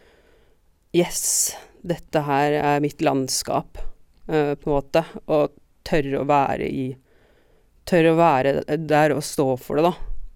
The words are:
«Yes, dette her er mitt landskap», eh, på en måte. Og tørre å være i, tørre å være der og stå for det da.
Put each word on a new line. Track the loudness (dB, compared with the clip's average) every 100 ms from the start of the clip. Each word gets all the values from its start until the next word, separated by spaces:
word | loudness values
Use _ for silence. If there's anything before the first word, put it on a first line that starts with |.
| _ _ _ _ _ _ _ _ _
«Yes, | -2 0 -2 -4 -2 -4 -6 -20 _ -8
dette | -8 -2 -2
her | 0 0 2
er | 0 0 0
mitt | 0 -2
landskap», | -2 0 -2 -4 -2 -4 -4 -8 -8 -8 -20 _ -4
eh, | -2 0 -2
på | -2
en | -2
måte. | 0 -2 -2 -10 -2
Og | 0 0 _ _ _ -2
tørre | -2 0 -4
å | 2
være | 2 2 -2 -4
i, | -4 -6 -10 _ _ _ _ _ _ _ _ 0
tørre | 4 4
å | 6
være | 4 4 2 0 -2 -4 0
der | 2 4
og | 0
stå | -4 -2 -2 -2
for | -4 0
det |
da. | 0 0 -6 -6 -6